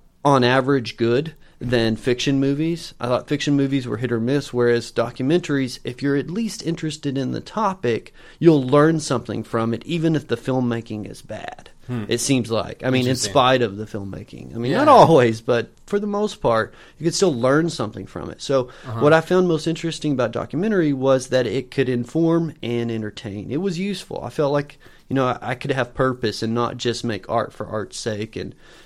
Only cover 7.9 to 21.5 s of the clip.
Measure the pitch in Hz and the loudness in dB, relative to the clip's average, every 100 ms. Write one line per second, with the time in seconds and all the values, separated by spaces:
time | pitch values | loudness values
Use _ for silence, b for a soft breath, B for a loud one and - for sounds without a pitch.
7.9 | 113 - B B B 160 156 127 147 151 | -2 -4 B B B 6 6 6 4 6
8.9 | 165 - 127 - 107 110 117 113 117 - | 2 0 -2 -2 -6 -4 -2 -2 -4 -4
9.9 | 170 160 160 151 117 - 131 123 117 113 | -2 0 0 -2 -6 -2 0 0 -2 -6
10.9 | 107 101 - - 107 - - - - - | -10 -10 -14 -14 -14 -12 -16 -20 -20 -10
11.9 | 123 101 117 - 135 107 110 - - 127 | -8 -4 -2 2 0 0 -2 -4 -6 -2
12.9 | 131 127 131 104 123 127 131 117 98 107 | 0 0 0 0 2 4 4 0 -4 -10
13.9 | 107 98 95 104 - - 113 120 226 302 | -8 -10 -12 -14 -16 -14 -6 -2 2 6
14.9 | 247 151 160 120 110 - 120 113 - - | 8 10 8 6 2 0 -2 -2 -10 -6
15.9 | 202 208 202 208 - 131 113 104 B B | -4 -2 -2 -4 -2 0 2 0 B B
16.9 | B 160 170 190 131 127 143 165 151 107 | B -4 2 2 2 4 4 2 -2 -6
17.9 | 107 98 - 85 - - 135 123 B 131 | -6 -12 -12 -12 -10 -2 0 -2 B -10
18.9 | 113 143 160 160 185 180 160 156 160 165 | 0 4 4 4 2 4 2 -2 -4 -4
19.9 | 156 156 131 120 117 - 139 208 202 156 | -4 -2 0 0 -2 -6 -4 0 0 0
20.9 | 135 131 131 127 131 127 | 2 2 2 2 0 0